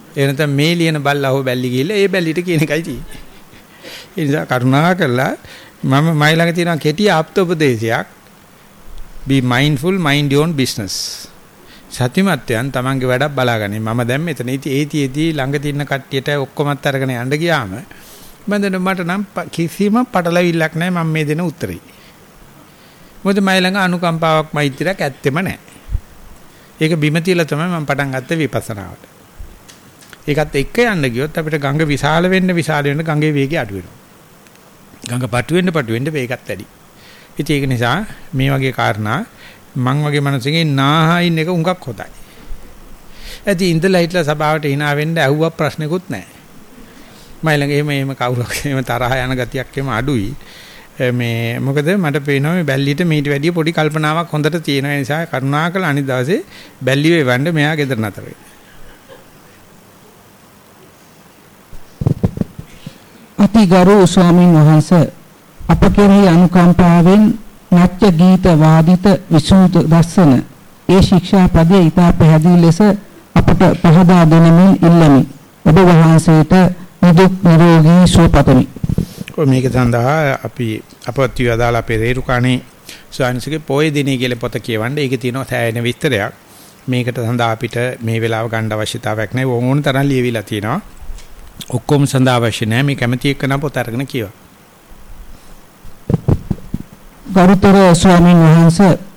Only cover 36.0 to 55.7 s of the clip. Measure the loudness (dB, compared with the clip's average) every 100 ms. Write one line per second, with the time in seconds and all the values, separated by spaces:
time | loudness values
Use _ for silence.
36 | -6 -6 -8 -10 -10 -14 -14 _ _ _
37 | -20 -20 -16 -10 -4 -4 -2 -2 -2 -4
38 | -6 -14 -10 -4 -2 -2 -4 -2 -4 -2
39 | -4 -6 -8 -16 -20 -20 -12 -4 -2 -2
40 | -2 -2 -2 -4 -4 -2 -2 0 0 2
41 | 2 0 0 -2 -2 -2 -2 -4 -10 -14
42 | -16 -20 -20 -20 -14 -14 -14 -20 -20 -20
43 | -20 -20 -18 -10 -6 -2 -2 0 0 0
44 | 0 -2 -4 -2 -2 -2 -2 -4 -2 -4
45 | -4 -2 0 0 -2 -2 -6 -6 -6 -8
46 | -8 -14 -14 -20 -20 -20 -20 -20 -20 -20
47 | -20 -20 -20 -6 -2 -2 0 -2 -2 -4
48 | -6 -4 -4 -4 -6 -8 -6 -6 -4 -4
49 | -2 -4 -4 -6 -6 -8 -10 -10 -6 -4
50 | -4 -4 -6 -10 -18 -20 -20 -20 -20 -6
51 | -4 -2 -4 -4 -4 -4 -4 -2 -2 -2
52 | -2 -4 -2 -2 -2 -2 -2 -2 -2 -2
53 | -2 -2 -2 -2 -2 -2 -4 -2 -2 -2
54 | -4 -4 -4 -4 -4 -4 -4 -4 -4 -4
55 | -4 -6 -6 -6 -4 -2 -4